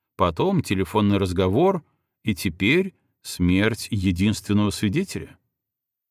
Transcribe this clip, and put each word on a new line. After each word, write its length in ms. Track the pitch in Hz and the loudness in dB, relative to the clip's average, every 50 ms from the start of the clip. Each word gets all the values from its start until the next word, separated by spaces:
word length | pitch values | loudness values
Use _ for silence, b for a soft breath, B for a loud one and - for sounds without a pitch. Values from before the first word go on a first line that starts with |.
| _ _ _ | _ _ _
потом 460 | - 95 87 85 - 147 185 202 170 - | -2 0 0 0 0 0 0 0 0 0
телефонный 560 | - 104 95 95 - - 110 104 101 101 101 | 0 -2 -2 -2 0 0 2 2 2 2 2
разговор 640 | 98 92 90 87 95 92 95 127 170 190 190 175 - _ _ _ _ _ _ _ - | 0 0 0 0 0 2 2 2 2 2 2 0 -4 _ _ _ _ _ _ _ -6
и 100 | 110 107 | -4 -4
теперь 600 | - - 98 85 - 95 104 139 175 190 196 - _ _ _ _ _ - | -2 -4 -6 -4 0 2 2 2 2 0 -2 -6 _ _ _ _ _ -18
смерть 640 | - - - 90 87 90 95 104 110 110 - - - | -12 -4 0 2 2 4 2 2 0 0 -4 -6 -6
единственного 800 | - 104 90 98 92 85 95 107 104 - - - 104 101 104 104 | -4 -2 0 0 0 2 2 0 0 -2 -2 -2 0 0 0 0
свидетеля. 680 | - - - 107 95 151 196 - - 101 76 - - _ _ _ _ _ _ _ _ _ _ _ _ _ _ _ | -2 -2 -2 -2 -2 -2 -4 -4 -6 -10 -12 -14 -16 _ _ _ _ _ _ _ _ _ _ _ _ _ _ _